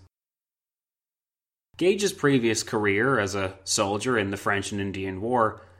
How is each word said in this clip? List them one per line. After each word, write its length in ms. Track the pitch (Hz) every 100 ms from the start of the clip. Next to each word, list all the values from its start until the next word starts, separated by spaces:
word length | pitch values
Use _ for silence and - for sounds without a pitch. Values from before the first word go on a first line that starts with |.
| - _ _ _ _ _ _ _ _ _ _ _ _ _ _ _ _ -
Gage's 360 | 175 202 202
previous 500 | - 143 135 117 110
career 560 | - 117 104 98 127 131
as 160 | 101
a 240 | 98 95 -
soldier 520 | - - 101 104 123 120
in 140 | 98
the 60 | 98
French 340 | 110 98 95
and 100 | 104
Indian 400 | 98 95 95 92
War 400 | 110 123 110 - -